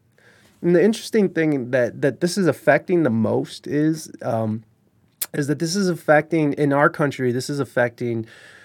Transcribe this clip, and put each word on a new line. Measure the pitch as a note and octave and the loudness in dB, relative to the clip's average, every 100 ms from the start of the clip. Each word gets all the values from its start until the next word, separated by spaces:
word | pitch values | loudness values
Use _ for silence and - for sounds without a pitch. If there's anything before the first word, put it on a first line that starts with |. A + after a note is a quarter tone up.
| _ _ _ _ _ - | _ _ _ _ _ -6
And | F3 | 2
the | F3 | 4
interesting | G3+ A3 - A3+ F#3 | 4 0 -2 0 0
thing | E3 D#3 C#3+ A#2+ | 0 0 -2 -2
that, | B2+ B2 C#3 | 0 0 0
that | C#3 - | -2 0
this | F3+ G3+ | -4 0
is | E3+ | 0
affecting | - - C#3+ - F3 | 0 2 2 2 0
the | C#3+ | 2
most | A2+ A2 A#2+ C#3 - - | 2 0 -2 -4 -12 -6
is, | D3 D#3 D#3+ - - | 0 0 -2 -8 -10
um, | B2+ A2+ A2 A2 - _ _ _ _ - - | -6 -2 -2 -6 -10 _ _ _ _ -16 -10
is | D3+ C#3 | -6 -4
that | C#3+ | -2
this | E3 G3 | -2 -2
is | F#3 | -2
affecting, | E3 - D3+ D#3 E3 D3 | -2 2 2 4 0 0
in | - C#3+ | 0 0
our | C#3 D#3+ | 4 2
country, | D#3+ C#3+ B2+ B2+ | 2 -2 0 -2
this | B2+ B2+ | -2 -4
is | C#3+ | -6
affecting | C3 - A#2+ A#2 A#2+ A2+ A2 - - - | -4 0 -2 -2 -6 -4 -8 -14 -20 -20